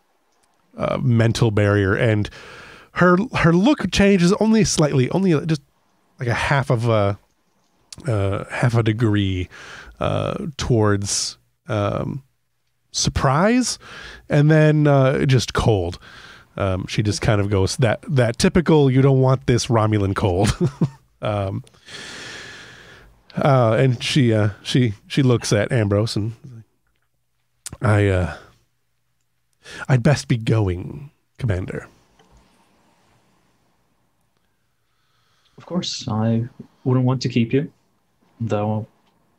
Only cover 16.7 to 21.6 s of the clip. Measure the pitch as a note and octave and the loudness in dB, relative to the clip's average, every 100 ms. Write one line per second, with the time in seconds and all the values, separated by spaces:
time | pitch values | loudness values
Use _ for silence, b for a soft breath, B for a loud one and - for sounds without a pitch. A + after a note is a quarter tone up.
16.7 | F#2 - - G#2 F#2+ - G#2 G2+ G2+ G2 | -4 -6 -4 -2 -2 0 0 2 0 0
17.7 | - A#2 - - C#3+ A#2 A#2 F#3+ G3 D#3+ | 0 -2 -2 -2 -2 0 0 0 0 2
18.7 | D#3+ C#3 B2+ C3+ C3 C3 C3 - A#2+ - | 4 4 4 4 4 4 2 2 0 2
19.7 | A#2 G#2+ G#2+ G2 G2 G#2 F2+ G#2 - D3+ | 0 2 2 0 0 0 2 0 0 -2
20.7 | - C#3 - _ - A2+ G#2 G2 G#2 | -2 -6 -6 _ -10 -6 -4 -4 -6